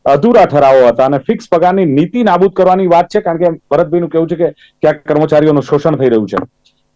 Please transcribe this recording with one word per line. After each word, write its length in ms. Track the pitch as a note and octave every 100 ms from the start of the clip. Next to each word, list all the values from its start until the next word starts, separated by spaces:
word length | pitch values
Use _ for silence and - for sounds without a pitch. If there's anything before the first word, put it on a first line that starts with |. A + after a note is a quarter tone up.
| -
અધૂરા 400 | C#3+ A#3 A#3+ F3
ઠરાવો 420 | D3 C3+ C3+ B2
હતા 180 | A#2 C3
અને 120 | C#3+
ફિક્સ 300 | - A3 -
પગારની 340 | E3+ F3+ F#3+ F3
નીતિ 380 | C3+ E3 B3
નાબૂદ 300 | G#3+ F3 F#3+
કરવાની 340 | F#3+ F#3 F#3 F#3
વાત 200 | E3+ F3+
છે, 140 | G#3+
કારણ 160 | F3+ D#3+
કે 80 | F3 D#3+ -
ભરતભાઈનું 380 | D3 D#3+ F3 E3+
કહેવું 200 | D#3+ D#3+
છે 60 | E3
કે 160 | E3
ક્યાંક 460 | - _ - D3+ D3+
કર્મચારીઓનું 680 | - D3+ D3+ D3+ D#3 D3
શોષણ 320 | - D3 E3 C#3
થઈ 140 | C3
રહ્યું 180 | A2 G2
છે. 180 | G2 - _ _ _ _